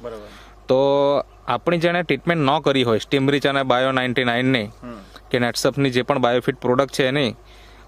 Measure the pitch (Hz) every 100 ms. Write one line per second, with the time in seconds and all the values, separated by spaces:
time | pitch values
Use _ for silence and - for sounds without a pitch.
0 | 117 110 104 - - - - 131 139 139
1 | 139 139 - - - 120 170 170 170 175
2 | 170 135 170 165 135 151 143 135 120 107
3 | - 139 135 143 139 139 131 123 135 131
4 | 127 120 123 117 131 127 107 - 123 110
5 | 92 - - 127 120 - 139 139 139 123
6 | 123 139 123 123 143 131 123 127 135 -
7 | 127 143 120 110 - - - -